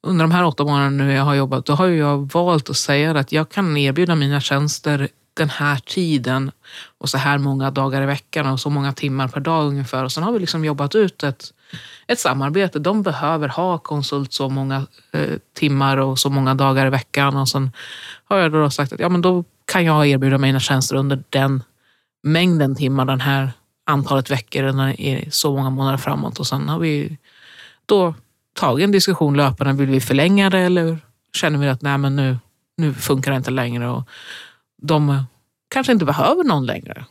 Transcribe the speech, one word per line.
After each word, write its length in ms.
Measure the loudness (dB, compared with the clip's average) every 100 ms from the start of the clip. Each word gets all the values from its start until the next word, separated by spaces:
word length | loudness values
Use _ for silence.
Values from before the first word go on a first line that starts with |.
| 0
under 160 | 2
de 80 | 4
här 120 | 4
åtta 200 | 2 0
månaderna 400 | 0 2 2 2
nu 100 | 2
jag 100 | 2
har 120 | 2 2
jobbat, 300 | 0 -2 0
då 80 |
har 120 | 2 2
ju 120 | 2
jag 360 | 2 0 0
valt 360 | 0 2 2 0
att 80 | -4
säga 340 | 0 0 2
att 200 | 0 0
jag 180 | -2 -2
kan 280 | -2 0 0
erbjuda 380 | 0 2 2 2
mina 260 | 2 0
tjänster 680 | 0 0 0 -2 -2 -2 -2 _ _
den 160 | -4 -4
här 260 | 0 -2 -2
tiden 760 | -4 -4 0 0 0 -2 -4 -8 -20 -20 -20 _
och 120 | -4
så 80 | -2
här 200 | 0 0
många 340 | 0 0 -2
dagar 300 | -2 -2 0
i 40 | -2
veckan 420 | -4 _ -4 -2
och 120 | -2
så 100 | -2
många 240 | -2 -2
timmar 340 | -4 -4 -2 -4
per 120 | -4
dag 280 | -2 0 0
ungefär. 360 | -2 -4 -4
Och 80 | -4
sen 120 | -4
har 80 | -2
vi 80 | -2
liksom 260 | -2 -2 -2
jobbat 300 | -2 0 2
ut 280 | 0 _
ett, 300 | -6 -6 -16 _ _ -20 -20 -20 -6
ett 120 | -2
samarbete. 600 | 0 0 0 0 0 -2
De 240 | -2 0
behöver 440 | -2 -2 -2 -2 -2
ha 300 | -2 -2 -2
konsult 560 | -4 -6 -4 -4 -4
så 160 | -4 -4
många, 380 | -2 -2 -4 -6 _ _
eh, 260 | -4 -4 -6 _
timmar 440 | -2 0 2 2 2
och 220 | 0 0
så 100 | 0
många 260 | 0 2 2
dagar 320 | 2 4 2
i 20 |
veckan. 480 | 0 -2 0 0 0
Och 120 | -2
sen 220 | 0 -4 -6 -18 -18 -18 -20
har 140 | _ 2
jag 140 | 2
då 180 | 4 2
sagt 240 | 0 -4
att 60 | -2
ja, 100 | 0
men 120 | 2
då 220 | 4 2 -2 _ -4
kan 200 | 0 4
jag 220 | 4 4
erbjuda 300 | 4 4 2
mina 220 | 2 0
tjänster 360 | 0 0 0 0
under 280 | 0 -2 -2
den 340 | 0 0 0 -4 _ _ _ _ _
mängden 520 | 0 2 4 4 2 0
timmar, 300 | 0 0 0
den 160 | 0
här 300 | 0 0 -2 -6 _ _ -2
antalet 460 | -2 0 0 0
veckor, 320 | -4 -4 -4
den 160 | -2 0
är 500 | -2 -2 -4 -4 -4
så 260 | -2 0 0
många 140 | -2
månader 280 | -2 -2 -2
framåt. 420 | -2 -4 -4 -6
Och 80 | -6
sen 220 | -4 -4
har 100 | -2
vi 380 | -2 -2 -4 -10 _ _ -20 -20 -20 _ 0
då 280 | 2 2 -2 _ _ _
tagit 300 | -2 0 2
en 80 | 4
diskussion 460 | 4 2 2 2 4
löpande. 360 | 2 0 -2
Vill 160 | 0 2
vi 120 | 0
förlänga 480 | 2 2 4 4 4
det 100 | 4
eller 380 | 2 2 0 -2 _ _ _
känner 260 | -4 0 0
vi 100 | 0
att 120 | 0
nej, 160 | -2 0
men 180 | 0 0
nu, 220 | 0 -2 _ _ _ -2
nu 160 | -2
funkar 380 | -2 -2 0 0
det 60 | -2
inte 140 | -2
längre 380 | -4 -2 -4 -4
och 140 | -4 -8 -16 -18 -18 -20 _ _ _
de 440 | 0 2 2 0 -4 _ _ _ _
kanske 240 | -4 2
inte 120 | 2 2
behöver 380 | 2 2 2
någon 220 | 2 0 0
längre? 400 | -6 -10 -16 -18